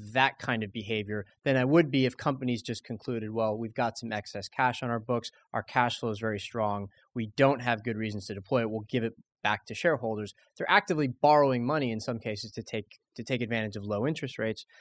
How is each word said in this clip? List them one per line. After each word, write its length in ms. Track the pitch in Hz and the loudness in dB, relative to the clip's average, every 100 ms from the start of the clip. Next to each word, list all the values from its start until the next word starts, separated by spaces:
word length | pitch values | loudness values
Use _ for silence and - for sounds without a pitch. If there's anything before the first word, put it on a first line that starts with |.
| 104 | -2
that 240 | 123 135 - | 2 2 2
kind 240 | - 113 | -2 -2
of 100 | 104 | -4
behavior 540 | 113 101 110 104 107 95 _ | -6 -4 -4 -2 -6 -8 _
than 100 | 143 | 0
I 100 | 131 127 | 2 6
would 240 | 165 151 | 6 6
be 160 | 135 123 | 4 2
if 100 | - | 0
companies 460 | 151 131 127 120 | -4 -2 -2 -2
just 220 | - 113 | -4 -8
concluded, 500 | - 110 - 117 110 | -8 -10 -6 -6 -4
"Well, 200 | 113 110 | -2 0
we've 200 | 107 113 | -2 -4
got 240 | 123 117 - | -2 -2 -2
some 140 | 117 | -6
excess 360 | 107 - 101 95 | -6 -8 -10 -6
cash 340 | - 127 120 | 0 0 0
on 60 | 123 | -2
our 100 | 117 | -2
books. 320 | 110 120 - - _ | -2 -4 -4 -14 _
Our 100 | 110 | -6
cash 360 | - 131 120 - | 0 2 2 0
flow 100 | 120 | -4
is 120 | 104 | -2
very 200 | 110 104 | -4 -4
strong. 460 | - 117 104 101 101 _ _ | -4 -2 -2 -2 -6 _ _
We 180 | 123 110 - | -8 -4 4
don't 240 | 135 131 | 4 4
have 240 | 123 110 | 0 -2
good 140 | 117 107 | -4 -4
reasons 280 | 110 104 - | -4 -6 -8
to 60 | |
deploy 280 | 98 - 127 | -10 -2 0
it. 80 | 113 | 0
We'll 160 | 110 107 | -4 -4
give 160 | 123 | -2
it 80 | 113 - - _ | -2 -6 -20 _
back 240 | 104 104 - | -2 -2 -4
to 80 | |
shareholders." 580 | 107 175 135 113 107 104 - _ - | -2 0 2 -2 -4 -6 -12 _ -6
They're 140 | - | 2
actively 360 | 196 - 156 135 | 4 4 0 -2
borrowing 600 | 123 147 151 139 123 120 | 4 6 8 6 4 2
money 240 | 151 127 | 0 0
in 100 | 110 | -2
some 180 | 120 117 | -4 -4
cases 320 | 117 104 110 | -4 -6 -8
to 100 | - | -12
take, 240 | - 110 101 - _ - | -8 -6 -8 -16 _ -12
to 60 | |
take 200 | 113 127 | -4 -2
advantage 340 | 113 113 110 104 | 0 -2 -2 -4
of 80 | |
low 220 | 104 104 135 | -4 0 0
interest 320 | 156 135 - | -2 -6 -4
rates. 260 | 110 110 - - | -4 -4 -10 -20